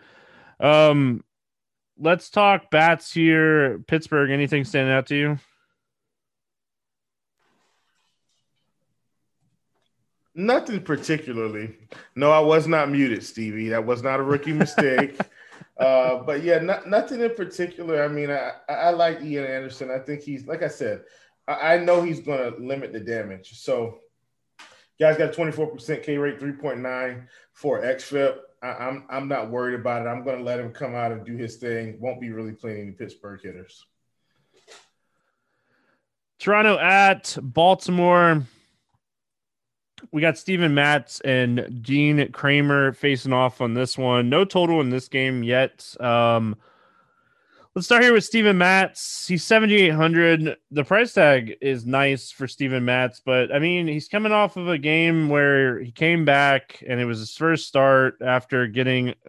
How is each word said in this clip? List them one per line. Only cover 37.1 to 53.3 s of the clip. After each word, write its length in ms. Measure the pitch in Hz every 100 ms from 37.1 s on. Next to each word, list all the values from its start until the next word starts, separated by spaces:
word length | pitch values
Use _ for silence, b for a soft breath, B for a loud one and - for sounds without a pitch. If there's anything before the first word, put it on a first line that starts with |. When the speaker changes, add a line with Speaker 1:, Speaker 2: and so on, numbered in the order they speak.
| 190 - -
Speaker 1:
Baltimore. 1040 | 131 139 175 185 - 180 175 175 170 156 127 b b b b _ _ _ _ _ _ _ _ _ _ - -
We 100 | 156
got 180 | 160 -
Steven 340 | - 185 170
Matz 460 | 143 147 147 - -
and 640 | 135 127 123 120 - 123
Dean 480 | 117 143 147 147 139
Kramer 640 | - 143 143 143 143 135
facing 400 | 117 143 131 135
off 280 | 127 127 -
on 140 | 123 117
this 200 | 131 -
one. 340 | 127 123 120
No 140 | 147
total 380 | 196 185 175 165
in 80 | 131
this 180 | 127 -
game 360 | 139 131 127
yet. 520 | 117 123 131 _ - -
Um, 560 | 123 120 117 117 110 107 b b b b b b b b b b b 190
let's 100 | 175
start 160 | 240
here 100 | 247
with 120 | 226
Steven 340 | - 226 208 185
Matz. 680 | 180 190 185 - - - -
He's 160 | 180
seventy-eight 500 | - 220 220 208 180
hundred. 640 | 156 160 165 170 160 156 - _
The 120 | 147
price 300 | 139 202 240
tag 440 | - 151 135 113 -
is 240 | 135 127 117
nice 460 | 135 139 135 -
for 160 | - 131
Steven 360 | - 139 131
Matz, 380 | 123 127 127 -
but, 300 | -